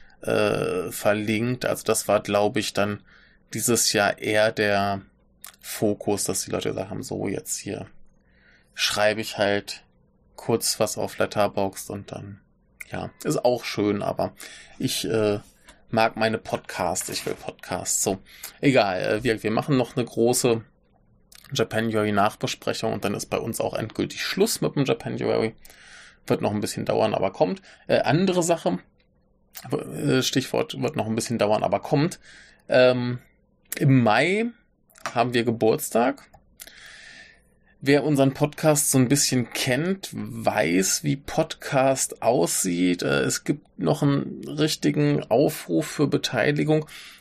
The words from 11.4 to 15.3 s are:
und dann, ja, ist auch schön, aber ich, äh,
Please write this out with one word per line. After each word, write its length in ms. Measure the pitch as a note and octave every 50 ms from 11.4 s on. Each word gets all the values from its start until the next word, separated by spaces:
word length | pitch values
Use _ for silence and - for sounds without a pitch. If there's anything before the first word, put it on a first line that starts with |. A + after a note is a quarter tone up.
| G#2 G2+ - G#2 G2 F#2+ - - - -
und 220 | G2+ G2+ G2 -
dann, 280 | - - G2+ G2+ G2+ - _ _ _ _ _ _ _ - - -
ja, 200 | - F#2 F2+ - - - -
ist 200 | - - - -
auch 200 | B2 B2 A#2 -
schön, 380 | - - - G#2 G#2 G2+ G2+
aber 320 | - F2+ - - F#2 - - - - - - - - - - -
ich, 260 | - C3 - - -
äh, 360 | - - A2+ G#2+ G#2+